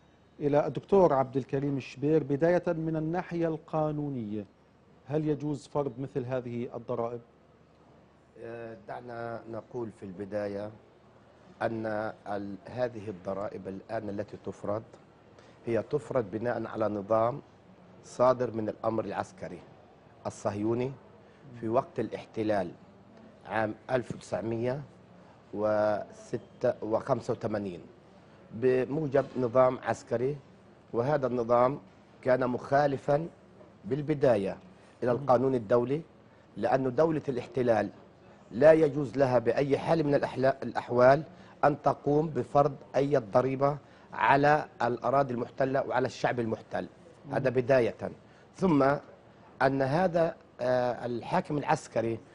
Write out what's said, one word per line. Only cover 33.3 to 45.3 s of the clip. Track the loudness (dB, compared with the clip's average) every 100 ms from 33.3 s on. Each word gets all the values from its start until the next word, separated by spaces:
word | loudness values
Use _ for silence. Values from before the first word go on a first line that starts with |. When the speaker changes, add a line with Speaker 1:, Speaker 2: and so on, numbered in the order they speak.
| -12 -20 -20 -20 -16 -6
Speaker 2:
بالبداية | -4 -2 2 4 4 0 -6 -12 -20 -20 -6
إلى | -2
القانون | 0 4 4 4 0
الدولي، | 2 2 2 -4 -6 -20 -20 -20 -18 -4
لأن | 0 2 0 2
دولة | 2 2 -2
الاحتلال | -6 -4 0 4 4 2 -4 -20 -20 -20 -20 -10
لا | 6 8
يجوز | 8 6 0 -4 0
لها | 2 4
بأي | 2 0 2 0
حال | 2 2
من | 4 2
الأحلا-، | 0 0 0 0
الأحوال | -4 -6 -2 6 8 8 2 -16 -20 0
أن | 2 2
تقوم | 0 0 2 2 2
بفرض | -2 0 4 2 0 -6 -2
أي | 2 2
ضريبة | 2 2 2 2 0 0 -10 -20 -12
على | 0 4 6 6 4 2 -2
الأراضي | -2 0 0 2 2